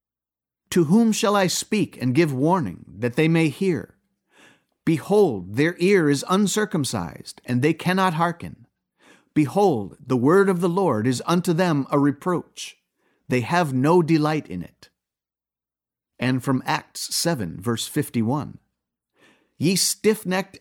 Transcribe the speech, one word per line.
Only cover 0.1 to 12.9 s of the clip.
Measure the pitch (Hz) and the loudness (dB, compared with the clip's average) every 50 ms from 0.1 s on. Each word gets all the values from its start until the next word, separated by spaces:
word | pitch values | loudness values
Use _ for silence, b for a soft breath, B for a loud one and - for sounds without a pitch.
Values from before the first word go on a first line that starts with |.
| _ _ _ _ _ _ _ _ _ _ _ _ | _ _ _ _ _ _ _ _ _ _ _ _
"To | - 185 170 | 2 2 2
whom | 135 180 226 233 226 208 | 4 4 4 4 4 2
shall | - - 202 202 | 0 0 2 2
I | 202 190 180 | 2 2 2
speak | - - - - - 214 165 117 - - | 0 -4 -4 -2 -2 -2 -2 -2 -4 -4
and | 120 127 123 | -4 0 2
give | 139 170 151 135 | 2 2 2 2
warning, | 127 135 160 180 190 147 95 82 - - - 80 95 | 0 0 2 2 0 0 -4 -8 -12 -16 -20 -12 -6
that | 113 123 117 | -6 -4 0
they | - 156 160 | 2 2 2
may | 165 165 165 156 | 4 2 2 0
hear? | - - 196 190 170 117 - - _ _ _ _ _ _ _ b b b b b b b b b b _ _ | 0 -2 -2 -2 -2 -2 -6 -10 _ _ _ _ _ _ _ b b b b b b b b b b _ _
Behold, | - 165 147 - - 190 208 208 170 117 98 90 92 104 | -2 -2 -2 0 0 2 4 4 2 2 -4 -8 -8 -2
their | 117 147 165 175 - | 0 0 0 0 0
ear | 170 190 208 190 160 147 | 2 4 4 4 4 4
is | 143 135 - - | 2 0 0 -2
uncircumcised, | 180 196 208 185 - 214 214 - - 170 139 - - 107 85 78 58 - - - - - _ | 0 2 2 0 0 -2 -2 -2 -2 -4 -4 -2 -4 -6 -6 -8 -10 -16 -18 -18 -20 -18 _
and | - 123 123 | -4 -2 0
they | 123 156 165 | 2 0 0
cannot | 160 - 170 180 190 190 185 165 | 0 -2 -2 0 0 0 0 0
hearken. | 156 170 175 170 170 - 87 - - 117 _ _ _ _ _ _ b b b b b b b b | 0 -2 -2 -2 -6 -12 -16 -16 -18 -20 _ _ _ _ _ _ b b b b b b b b
Behold, | 151 151 127 120 190 208 190 151 113 101 90 - _ | 0 0 0 2 2 2 4 2 0 -4 -8 -12 _
the | - 120 131 | -4 -2 0
word | 127 117 139 170 196 196 196 | 2 4 4 4 6 4 4
of | 190 170 | 2 0
the | 180 180 | 0 0
Lord | 170 190 196 170 123 107 107 | 0 0 0 0 0 0 0
is | 127 131 120 - | 0 -2 -2 -2
unto | - 170 180 175 185 170 | -2 -2 0 0 0 0
them | 160 185 180 160 143 131 - | 0 2 0 0 -2 -2 0
a | - 143 | 0 2
reproach. | 139 143 135 - - 180 180 151 - - _ - - - - _ _ _ | 2 2 0 -2 -4 -4 -4 -4 -6 -8 _ -16 -16 -16 -16 _ _ _